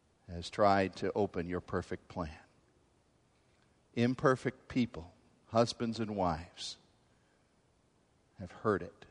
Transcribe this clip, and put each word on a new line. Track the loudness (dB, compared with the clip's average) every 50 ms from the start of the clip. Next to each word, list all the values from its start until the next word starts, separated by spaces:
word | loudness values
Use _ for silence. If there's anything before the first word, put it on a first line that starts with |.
| _ _ _ _ _ -14
has | -12 -10 -10 -6
tried | 0 4 6 6 6 6 4 2 -2
to | -4 -4 -2 0
open | 0 0 0 -2 -4 -4
your | -4 -4 -6
perfect | -4 -4 -4 -4 -4 -4 -8 -10 -10
plan. | -8 -6 -6 -6 -6 -8 -12 -20 _ _ _ _ _ _ _ _ _ _ _ _ _ _ _ _ _ _ _ _ _ _ _ _ _ _ _ _ _ _
Imperfect | 2 2 2 2 4 4 4 4 4 0 -4 -6 -6 -10
people, | -4 0 0 0 0 -4 -10 -16 -16 -20 _ _ _ _ _ _ 2
husbands | 4 4 4 4 0 -2 -4 -4 -2 -2
and | -4 -2 0
wives, | 0 0 0 0 -2 -6 -12 -14 -12 -12 -12 -12 -14 _ _ _ _ _ _ _ _ _ _ _ _ _ _ _ _ _ _ _ _ _ _ _ _ _ _ _ _ _ _ _ -14
have | -14 -14
heard | -12 -2 2 2 2 2
it. | 0 -6 -12 -18 -20 -20